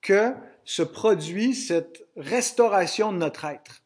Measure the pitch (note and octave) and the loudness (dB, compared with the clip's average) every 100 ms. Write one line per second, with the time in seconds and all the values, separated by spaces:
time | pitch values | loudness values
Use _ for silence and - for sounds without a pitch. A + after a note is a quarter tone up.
0 | - G3 A3+ C4+ - _ - - D#3+ - | 4 4 4 -2 -14 _ -10 -4 -4 0
1 | A3 F3+ D#3 F3+ A#3+ A#3+ - E3+ E3 - | 2 2 -2 -2 -2 -2 -2 -2 -2 -16
2 | - - C#3+ A#3+ - - A#3 G3+ F3 - | -20 -16 -4 -2 -2 2 4 4 0 0
3 | G#3+ F#3 D#3 - D3+ C#3 - - | -2 0 -4 -4 -10 -10 -18 -20